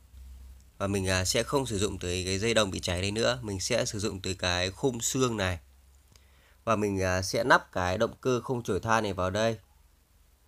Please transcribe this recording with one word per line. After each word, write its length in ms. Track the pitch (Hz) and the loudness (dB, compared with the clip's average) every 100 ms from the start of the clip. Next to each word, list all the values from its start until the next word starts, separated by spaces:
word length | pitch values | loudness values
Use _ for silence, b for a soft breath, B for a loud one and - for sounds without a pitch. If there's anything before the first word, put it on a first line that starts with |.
| - - - - - - - - | -20 -20 -18 -18 -20 -20 -20 -6
Và 80 | 98 | -2
mình, 220 | 101 92 | 0 2
à, 160 | 92 | 2
sẽ 180 | 92 120 | 2 0
không 240 | 117 143 120 | 2 0 0
sử 120 | 98 | 0
dụng 200 | 98 92 | -2 -2
tới 260 | 90 90 | -4 -2
cái 140 | 90 95 | -2 0
dây 160 | 113 | 2
đồng 160 | 110 98 | 4 2
bị 100 | 98 | 0
cháy 220 | 92 90 | -2 -2
đây 80 | 98 | 0
nữa, 280 | 107 117 127 | 0 0 0
mình 180 | 110 98 | -4 -4
sẽ 240 | - 117 | 0 0
sử 140 | 120 104 | 0 -2
dụng 220 | 101 92 | -4 -4
tới 140 | 92 | -6
cái 360 | 92 90 90 92 | -2 0 0 -2
khung 300 | - 139 120 | 0 -2 -2
xương 360 | - 135 127 107 | -2 0 2 2
này. 220 | 92 85 - - - - _ b b b b b | 0 -2 -8 -20 -20 -20 _ b b b b b
Và 120 | 113 104 | -2 2
mình, 260 | 104 98 | 2 2
à, 200 | 92 92 | 2 0
sẽ 220 | 95 117 | 0 0
nắp 280 | 123 170 - | 4 4 4
cái 260 | 95 90 101 | -2 0 2
động 160 | 117 - | -2 -2
cơ 200 | 131 120 | -2 0
không 220 | 117 120 | -2 -4
chổi 180 | 117 92 | -2 -2
than 220 | 113 113 | 2 2
này 100 | 104 | 2
vào 180 | 92 92 | 0 0
đây, 280 | 101 113 110 - _ _ _ _ _ _ _ | 2 0 -2 -10 _ _ _ _ _ _ _